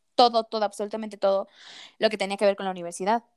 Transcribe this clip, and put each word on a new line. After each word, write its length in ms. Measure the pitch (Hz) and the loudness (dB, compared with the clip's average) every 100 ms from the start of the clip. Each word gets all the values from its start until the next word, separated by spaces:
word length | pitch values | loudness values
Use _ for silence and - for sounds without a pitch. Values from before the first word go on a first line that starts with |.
| _ | _
todo, 300 | - 240 233 | 4 4 4
todo, 200 | 220 220 | -2 -4
absolutamente 520 | 202 - 208 220 214 208 | -4 -4 -8 -6 -10 -2
todo 320 | 196 196 196 _ - - - - | 0 0 -2 _ -20 -20 -20 -2
lo 120 | 214 | -2
que 80 | 208 | 0
tenía 180 | 196 202 | -4 0
que 80 | |
ver 120 | 208 196 | 0 0
con 80 | 196 | -4
la 40 | |
universidad. 540 | 185 170 - 185 233 _ | -6 -10 -6 -2 -2 _